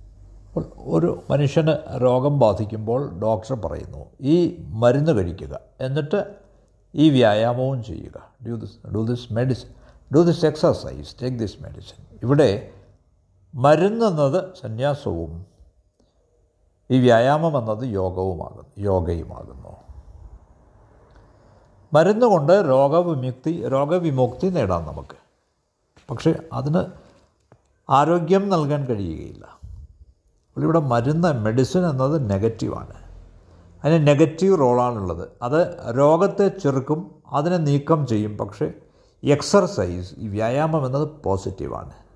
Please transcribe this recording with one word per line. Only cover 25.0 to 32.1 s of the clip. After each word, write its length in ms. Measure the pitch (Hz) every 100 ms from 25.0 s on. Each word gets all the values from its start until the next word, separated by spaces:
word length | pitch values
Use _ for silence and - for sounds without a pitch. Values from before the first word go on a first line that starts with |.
| 69 - _ _ _ _ _ _ _ _ -
പക്ഷേ 240 | 120 160 160 -
അതിന് 300 | 123 143 175 - - - _ _ _ _ _ _ _ -
ആരോഗ്യം 580 | 139 151 175 160 190 202
നൽകാൻ 380 | 175 143 147 127
കഴിയുകയില്ല. 580 | 107 90 78 67 - -
അപ്പോൾ 1160 | - - - - _ _ _ _ _ _ 131
ഇവിടെ 160 | 156 165
മരുന്ന്, 520 | 139 117 123 160 175
മെഡിസിൻ 500 | 120 107 120 127 185 175
എന്നത് 440 | 131 135